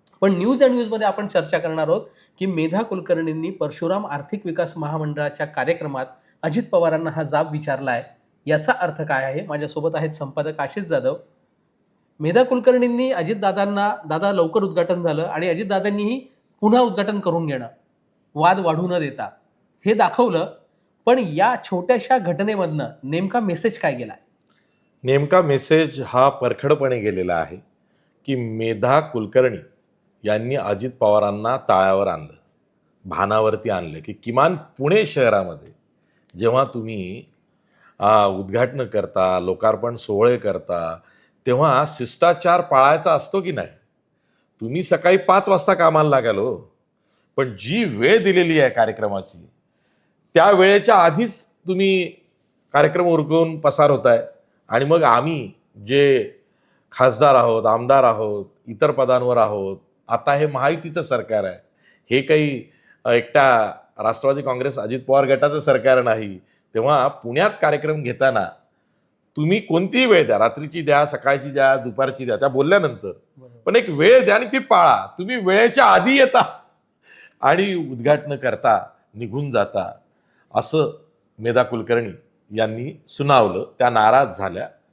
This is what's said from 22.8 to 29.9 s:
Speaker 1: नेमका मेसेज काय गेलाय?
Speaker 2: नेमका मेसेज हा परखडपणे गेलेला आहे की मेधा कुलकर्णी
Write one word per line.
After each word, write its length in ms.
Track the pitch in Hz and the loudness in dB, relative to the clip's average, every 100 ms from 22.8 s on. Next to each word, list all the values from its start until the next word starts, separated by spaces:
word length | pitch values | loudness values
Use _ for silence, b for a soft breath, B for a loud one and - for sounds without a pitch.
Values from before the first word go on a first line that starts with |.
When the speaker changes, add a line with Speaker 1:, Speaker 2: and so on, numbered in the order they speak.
| 120 - | -8 -10
Speaker 1:
नेमका 380 | 131 160 190 240 | -8 -4 -2 -2
मेसेज 380 | 208 165 226 220 | -2 -2 -4 -2
काय 160 | 160 | -4
गेलाय? 220 | 123 113 - _ _ _ _ _ _ _ _ | -4 -10 -16 _ _ _ _ _ _ _ _
Speaker 2:
नेमका 380 | 127 139 143 185 | 0 0 2 2
मेसेज 600 | 165 139 - 160 156 135 123 | 2 0 2 2 2 -4 -4
हा 220 | 127 135 | 2 2
परखडपणे 720 | 139 120 120 143 147 135 123 | 2 -4 -2 0 0 0 -2
गेलेला 360 | 104 92 90 | -2 -2 -2
आहे 220 | 85 73 90 _ _ _ _ _ _ - | -2 -4 -10 _ _ _ _ _ _ -6
की 80 | |
मेधा 640 | 131 117 110 113 113 123 143 | -6 -4 -4 -4 -2 2 0
कुलकर्णी 580 | 156 120 104 135 127 98 78 _ _ | 0 -6 0 2 2 -2 -12 _ _